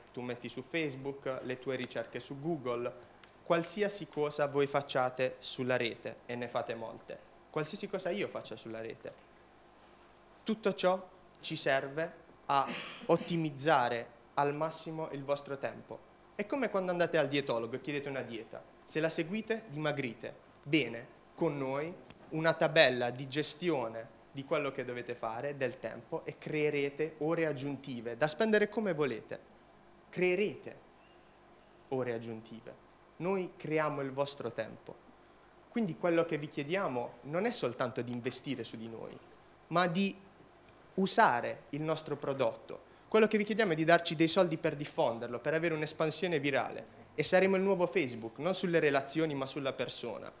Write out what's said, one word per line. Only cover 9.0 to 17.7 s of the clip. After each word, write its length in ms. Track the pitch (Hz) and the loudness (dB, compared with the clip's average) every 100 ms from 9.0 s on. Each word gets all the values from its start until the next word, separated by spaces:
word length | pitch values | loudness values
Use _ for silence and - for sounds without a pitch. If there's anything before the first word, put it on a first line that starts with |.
| - - - - - - - - - - - - - - | -12 -14 -20 -20 -20 -20 -20 -20 -20 -20 -20 -20 -20 -12
Tutto 300 | - 220 202 | -4 0 0
ciò 340 | 185 185 185 - - - - | 2 2 2 -2 -20 -20 -10
ci 160 | - 156 | -6 -2
serve 560 | 151 135 139 143 165 - - - - | 2 2 0 -4 -6 -8 -20 -14 0
a 180 | 139 131 - - - - | 2 2 -4 -10 -6 2
ottimizzare 1080 | 170 - 170 160 135 139 143 120 120 117 - - | 2 4 0 0 0 4 6 6 2 -4 -14 -6
al 200 | - 143 | 0 2
massimo 540 | 143 160 - - 160 156 | 2 -2 -4 -8 -6 -6
il 140 | 139 | -6
vostro 340 | 139 143 - 139 | -2 -2 -2 -6
tempo. 540 | 113 104 - - - - - - | -6 -8 -12 -14 -16 -20 -16 -8
È 100 | 208 | -4
come 240 | 285 233 | -2 0
quando 220 | 196 180 | 0 0
andate 260 | 175 165 165 | 2 4 4
al 100 | 139 | 4
dietologo 460 | 143 139 117 117 | 2 2 0 -2